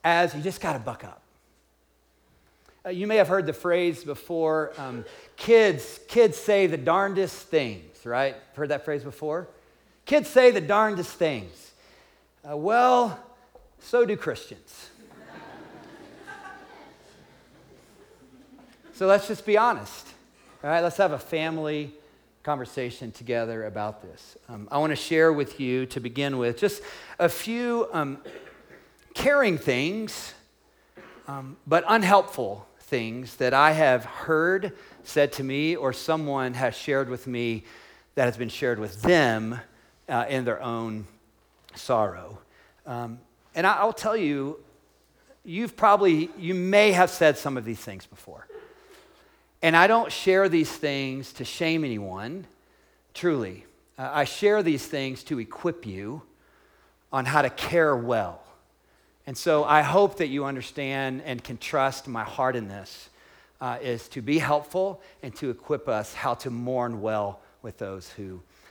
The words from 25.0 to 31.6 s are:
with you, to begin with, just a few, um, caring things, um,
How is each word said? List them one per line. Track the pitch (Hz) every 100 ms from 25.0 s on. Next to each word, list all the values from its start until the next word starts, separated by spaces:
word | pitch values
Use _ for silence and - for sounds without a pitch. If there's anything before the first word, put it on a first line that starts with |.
| - 160 160
with | 151 135 -
you, | 131 127 131
to | 135
begin | 123 120 139 135
with, | 120 120
just | 202 - - - - -
a | 175
few, | - - 233 240 233 -
um, | 170 143 139 - - - - - - _ _ _
caring | - 269 285 240 160
things, | - 123 147 214 214 - - - _ _ _ _ _ - - - -
um, | 139 131 -